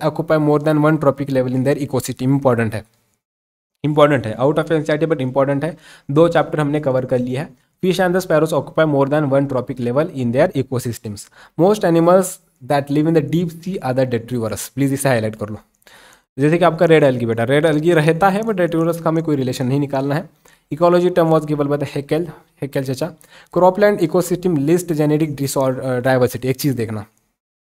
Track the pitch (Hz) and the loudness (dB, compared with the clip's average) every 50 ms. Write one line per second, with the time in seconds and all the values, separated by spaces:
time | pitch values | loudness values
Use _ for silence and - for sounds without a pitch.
0 | 156 156 151 - 156 - 160 156 147 147 147 151 147 156 156 151 147 151 160 151 | -6 -4 -4 -4 -2 0 0 2 2 2 2 2 2 2 2 2 4 2 2 2
1 | 151 139 135 - 143 139 135 131 127 127 123 131 123 139 147 139 147 - - 123 | 2 0 0 0 -4 -2 -2 -2 0 0 -2 0 0 0 0 -2 -2 -4 -4 -4
2 | - - 120 - 127 131 139 139 139 131 120 113 113 107 113 104 - _ _ _ | -4 -6 -6 -4 0 0 0 2 2 2 2 2 0 -2 -4 -8 -10 _ _ _
3 | _ _ _ _ _ _ _ _ _ _ _ _ _ _ _ _ - 147 151 156 | _ _ _ _ _ _ _ _ _ _ _ _ _ _ _ _ -6 0 4 4
4 | 147 147 147 131 110 110 107 110 127 143 156 160 156 - 165 156 147 160 151 151 | 4 6 4 2 0 -4 -2 0 0 0 0 0 -2 0 -2 -2 0 -2 -2 0
5 | 165 160 160 147 131 127 127 139 135 139 143 139 151 165 175 - - - - - | 0 -2 -2 -2 -4 -2 0 0 0 0 0 -2 -4 -6 -8 -12 -18 -20 -20 -16
6 | _ - 143 156 170 170 170 160 147 - - 151 151 143 147 151 147 139 127 131 | _ -2 2 4 4 4 4 0 0 0 -2 -2 -2 -2 -2 -2 -2 0 -2 -2
7 | 131 127 131 123 123 127 127 131 165 - - _ _ _ _ _ - 185 175 190 | 0 0 -2 -2 -2 -2 -4 -6 -8 -10 -14 _ _ _ _ _ -2 0 0 2
8 | 185 180 175 190 180 - 165 151 156 156 156 143 - - - - 160 156 147 139 | 0 0 0 -2 0 0 0 2 2 0 0 -2 -4 -2 0 0 2 2 2 2
9 | 139 135 147 156 156 135 135 139 143 139 139 123 120 - 120 127 120 120 123 143 | 2 2 2 0 0 2 2 0 0 0 -2 -4 -4 -6 -8 -6 -4 -2 0 0
10 | 160 - 139 135 123 117 117 139 165 185 196 139 123 - 127 117 - 123 113 - | -2 -2 -4 -4 -4 0 2 2 2 2 0 -4 -4 -4 -6 -6 -4 -6 -8 -8
11 | - 110 104 104 - - _ - - - _ - 160 196 214 208 202 175 165 165 | -10 -12 -12 -14 -16 -20 _ -20 -20 -10 _ 2 2 2 2 2 0 2 2 4
12 | 165 175 180 196 180 180 - - _ _ _ _ 127 123 147 143 139 - 143 147 | 4 6 4 4 2 0 -6 -14 _ _ _ _ -6 -2 -2 -2 0 0 0 0
13 | 151 165 165 160 - 131 156 170 180 165 - - - 185 190 - - 156 127 131 | 2 2 2 2 2 2 0 -2 -2 -2 -6 -8 -10 -8 -8 -6 -4 -2 0 0
14 | 131 123 120 113 113 117 123 120 110 107 101 98 - - - 131 139 135 139 135 | 0 0 -2 -4 -4 -6 -6 -4 -4 -4 -6 -8 -10 -10 -4 -2 -2 0 0 -2
15 | - 135 127 113 107 107 107 - 107 107 107 - - _ _ _ _ - - - | 0 0 0 0 0 -4 -6 -8 -10 -10 -10 -14 -16 _ _ _ _ -20 -20 -20
16 | - - - _ _ _ _ - 139 151 165 170 180 165 160 160 180 160 160 156 | -20 -20 -20 _ _ _ _ 0 2 2 2 4 2 2 2 2 4 4 6 6
17 | 147 139 127 120 120 113 113 113 117 117 139 147 147 165 147 151 151 175 175 156 | 6 4 2 0 -2 -2 -2 -2 0 2 2 2 2 2 2 2 2 2 2 4
18 | 151 165 165 160 196 196 185 208 220 226 214 185 175 160 165 165 165 170 165 165 | 4 2 2 2 2 2 2 0 -2 -2 -2 -2 -2 0 0 0 0 -2 -2 -2
19 | 165 165 160 165 160 160 151 135 127 127 127 - 131 123 135 143 143 139 143 135 | -2 -2 -2 0 0 0 -2 -2 -2 -2 -4 -4 -2 -2 0 -2 -2 -2 -2 -4
20 | 135 143 139 160 - - _ _ _ _ _ _ _ _ 147 139 175 175 175 175 | -2 -2 -4 -4 -6 -8 _ _ _ _ _ _ _ _ -2 2 4 4 4 4
21 | 175 180 180 180 165 160 160 160 156 147 151 147 143 139 147 143 143 131 - 143 | 2 2 2 2 2 4 2 2 2 0 -2 -2 -2 -2 -2 -2 -4 -6 -6 -8
22 | 139 - 151 160 175 156 - - _ _ _ _ 151 135 - 143 135 131 127 - | -4 -2 -2 -2 -2 -6 -10 -16 _ _ _ _ -10 -6 -6 -4 -4 -4 -4 -6
23 | 156 175 165 - _ _ - - - _ - 170 175 185 185 208 208 208 208 - | -6 -8 -8 -14 _ _ -20 -20 -20 _ 0 2 4 4 4 4 2 2 2 2
24 | 180 160 - 185 175 - 180 175 175 185 170 143 135 147 175 180 180 - 160 147 | 0 0 0 0 0 -2 -4 -2 -2 -2 0 0 2 2 0 0 0 -2 -2 0
25 | 151 147 151 151 160 151 135 131 139 135 - 143 135 131 127 127 127 131 127 123 | 0 2 2 0 0 -2 -2 -4 -6 -4 -2 0 0 0 -2 -2 -4 -4 -4 -2
26 | 123 135 131 127 123 120 - 113 123 131 131 - - 147 127 117 110 101 110 104 | 0 2 2 2 2 0 -2 -4 -4 -4 -4 -2 -2 -2 -2 -2 -4 -6 -6 -10
27 | 104 - _ _ _ _ _ _ _ _ _ _ _ _ | -10 -14 _ _ _ _ _ _ _ _ _ _ _ _